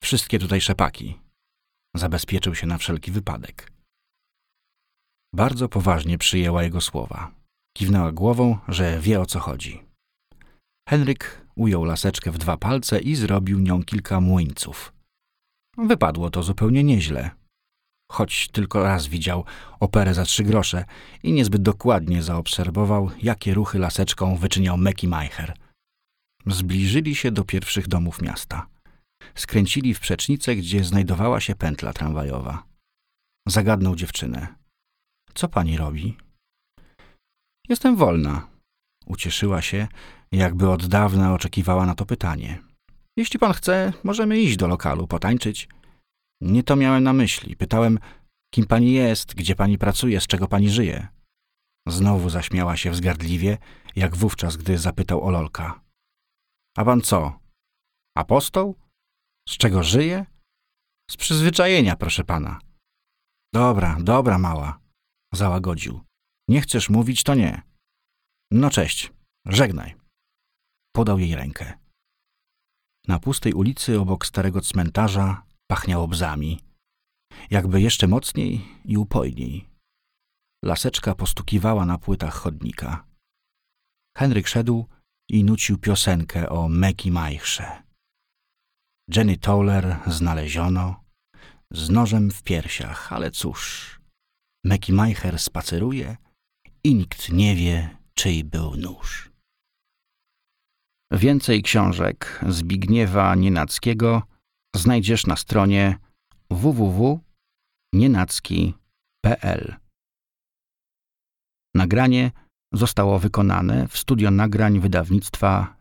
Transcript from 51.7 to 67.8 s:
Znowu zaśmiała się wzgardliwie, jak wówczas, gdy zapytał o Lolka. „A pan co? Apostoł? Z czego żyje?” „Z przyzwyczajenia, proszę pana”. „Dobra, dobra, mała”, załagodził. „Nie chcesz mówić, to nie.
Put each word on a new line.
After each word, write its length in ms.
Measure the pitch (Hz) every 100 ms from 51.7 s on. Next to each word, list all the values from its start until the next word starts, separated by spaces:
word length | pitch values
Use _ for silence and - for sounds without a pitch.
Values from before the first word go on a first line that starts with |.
| _ 85
Znowu 420 | 87 101 98 90
zaśmiała 480 | 85 - 92 87 82
się 140 | 92
wzgardliwie, 680 | 90 90 85 82 87 98 104 - - - 95
jak 200 | 90 87
wówczas, 420 | 107 - 87 80
gdy 200 | 82 87
zapytał 460 | 87 - - 87
o 80 | 95
Lolka. 500 | 87 76 - 85 - _ _ _ _ _ _ _ _ _ -
„A 80 | 110
pan 160 | 123
co? 380 | - 92 73 - _ _ _ _ _ _ _ -
Apostoł? 580 | 80 135 - 190 196 190 _ _ _ _ _ _ -
Z 80 | -
czego 260 | 113 92
żyje?” 420 | 82 117 160 185 190 _ _ _ _ _ _ _ -
„Z 60 | -
przyzwyczajenia, 800 | - 156 165 165 180 185 104 82
proszę 280 | 85 -
pana”. 360 | - 82 73 - - _ _ _ _ _ _ _ _
„Dobra, 440 | 117 123 101 85 80
dobra, 380 | 87 127 123 92
mała”, 420 | 90 78 73 - _ _ _ _ _
załagodził. 720 | 92 98 90 90 82 - 58 - _ _ _ -
„Nie 120 | 139
chcesz 280 | 143 196 -
mówić, 340 | 110 117 123
to 120 | - 135
nie. 260 | 85 - - _